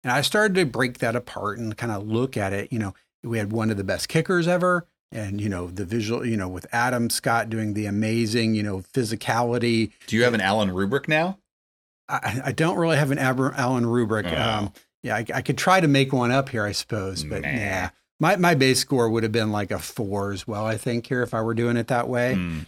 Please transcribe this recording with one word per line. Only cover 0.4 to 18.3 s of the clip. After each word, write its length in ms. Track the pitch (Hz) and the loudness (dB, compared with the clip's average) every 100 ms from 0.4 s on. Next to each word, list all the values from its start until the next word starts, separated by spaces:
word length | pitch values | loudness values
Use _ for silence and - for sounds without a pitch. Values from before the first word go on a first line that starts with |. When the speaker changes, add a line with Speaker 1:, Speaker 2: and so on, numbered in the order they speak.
| 214 185 | 4 4
Speaker 1:
to 100 | 156 | 2
break 340 | 113 123 123 | 2 -2 0
that 160 | 117 120 | -2 -2
apart 420 | - - 101 104 | -6 -6 -6 -4
and 180 | 113 107 | -6 -4
kinda 220 | 120 104 | -4 -4
look 380 | 107 110 131 113 | -2 0 0 -2
at 160 | 98 | -2
it. 180 | 98 - | -2 -4
You 80 | 117 | -4
know, 140 | 101 - _ _ | -4 -8 _ _
we 140 | 117 117 | -4 -2
had 140 | 104 | -2
one 180 | 113 110 | 0 0
of 60 | 101 | 0
the 60 | |
best 240 | 95 90 - | -2 -4 0
kickers 400 | 165 160 180 170 | 0 2 0 2
ever, 380 | 180 180 175 - _ _ | 2 2 0 -2 _ _
and, 300 | 117 104 101 | -8 -6 -4
you 80 | 104 | -2
know, 180 | 92 87 | -4 -6
the 180 | 90 90 | -6 -4
visual, 400 | 117 104 117 120 | -2 -2 -2 -2
you 120 | 107 | -2
know, 100 | 92 | -2
with 200 | 92 - | -8 -4
Adam 380 | 117 123 123 117 | 0 0 0 -2
Scott 400 | - 135 117 110 | -2 0 0 0
doing 240 | 110 107 | -4 -2
the 120 | 104 104 | -2 -2
amazing, 680 | 101 110 113 113 117 113 | 0 0 0 0 2 2
you 80 | 107 | 0
know, 160 | 104 95 | -2 -6
physicality. 1120 | 92 135 110 113 - 117 120 120 120 113 110 _ - | -4 -2 -2 -4 -2 0 2 0 2 2 0 _ -2
Speaker 2:
Do 80 | 113 | 4
you 80 | |
have 120 | 123 113 | 4 4
an 60 | |
Alan 300 | 95 110 98 | 2 2 2
Rubric 360 | 90 98 135 147 | 0 0 0 0
now? 320 | 156 175 196 _ _ _ _ _ _ - | 0 0 -4 _ _ _ _ _ _ -6
Speaker 1:
I, 340 | 135 117 120 135 | -4 -2 -2 -4
I 60 | |
don't 260 | - 160 185 | 0 0 2
really 200 | 165 143 | 2 2
have 140 | 147 | 2
an 80 | 143 | 2
Aber-, 340 | 131 127 131 127 | 0 2 0 0
Alan 300 | 123 127 117 | 0 2 2
Rubric. 420 | 120 110 110 90 | 2 2 0 0
Speaker 2:
Oh. 80 | 80 | 0
Speaker 1:
Um, 320 | 113 107 104 - _ _ | 0 0 -4 -8 _ _
yeah, 120 | 123 107 | -4 -4
I, 100 | 110 | -2
I 80 | 135 | -4
could 160 | - 131 | -2 0
try 220 | - 190 | 4 4
to 80 | 160 | 6
make 260 | 139 135 | 6 4
one 180 | 139 120 | 2 4
up 180 | 135 135 | 2 0
here, 160 | 117 104 | -2 -2
I 60 | |
suppose, 500 | 98 - 110 95 87 | -4 -4 -4 -4 -6
but 180 | 76 104 | -6 -6
Speaker 2:
Nah. 100 | 73 | -4
Speaker 1:
nah. 380 | 123 98 95 92 _ _ _ | -4 -4 -4 -6 _ _ _
My, 140 | 165 | 2